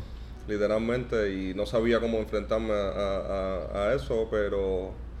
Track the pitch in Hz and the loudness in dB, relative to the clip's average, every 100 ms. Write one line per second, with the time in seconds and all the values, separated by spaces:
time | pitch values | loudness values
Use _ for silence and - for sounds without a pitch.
0 | - - - - - 104 104 107 113 123 | -10 -12 -12 -10 -4 0 2 2 2 0
1 | 120 113 104 95 92 92 104 120 117 113 | 0 0 0 0 -2 -2 0 2 4 4
2 | 117 113 110 107 98 113 110 104 98 98 | 4 0 0 -2 0 0 2 0 0 0
3 | 98 98 76 98 95 92 76 98 104 135 | 0 0 -2 -2 -2 -2 -2 0 2 0
4 | 131 117 113 107 101 98 95 92 95 - | 0 0 2 0 2 2 2 0 -2 -8
5 | - - | -10 -12